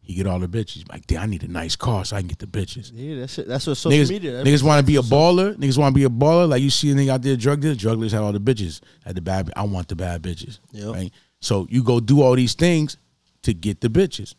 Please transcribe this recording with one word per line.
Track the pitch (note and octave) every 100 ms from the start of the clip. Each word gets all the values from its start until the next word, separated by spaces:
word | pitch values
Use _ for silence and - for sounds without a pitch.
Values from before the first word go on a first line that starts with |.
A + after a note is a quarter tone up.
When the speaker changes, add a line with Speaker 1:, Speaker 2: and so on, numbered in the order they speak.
Speaker 1:
he | -
get | F#2 F#2+
all | F2+
the | F2+
bitches. | A2 G#2 - -
Like, | - -
"Damn, | D#2+
I | G#2+
need | F#2+
a | -
nice | F2 D#2+ -
car | B2 G#2+
so | F2+ G2+
I |
can | F2+
get | D#2+
the | G#2
bitches." | G#2+ F#2 - G#2+
Speaker 2:
Yeah, | A2+ C#3 D3
that | C3
shit, | - A#2+
that's | C3 -
what | C3+
social | - D3
Speaker 1:
Niggas, | D#3
Speaker 2:
media, | G3+ E3+
that's | B2 C#3
Speaker 1:
niggas | D3
wanna | C#3 D3
be | C3+ D3
a |
Speaker 2:
that's | A#2+
what | C3+
Speaker 1:
baller. | E3 F3+ F#3+ G#3+
Niggas | C#3 C3
wanna | C#3+
be | C3+
a | C3+
baller. | A#2 C#3+ E3+ F3
Like, | C3
you | C#3
see | - D3
a |
nigga | C#3 C#3
out | C3
there | C3 C3
drug | A#2+ D3
dealer, | D3 C3+
drug | G#2+ A2+
dealers | A2
have | G#2+
all | G#2
the | G#2
bitches. | G#2 A#2 F#2 D2 _ _
Had | -
the | F2+
bad | F2 F#2+ E2+
bi-, |
I | -
want | G#2 F#2+ F2
the |
bad | F2 F#2 E2+
bitches. | F2 E2+ - G#2+ _
Speaker 2:
Yep. | G#2 G#2
Speaker 1:
Right? | F#2+ F#2 _ _ _
So | - G2+ F2+
you | A#2+
go | A#2+ A#2+
do | A2 C#3+
all | C3
these | B2+ B2
things | - E3+ E3 D3+ - _ _ _ _
to | -
get | F#2 G2+ G2
the | A#2+
bitches. | A2+ F#3 - G2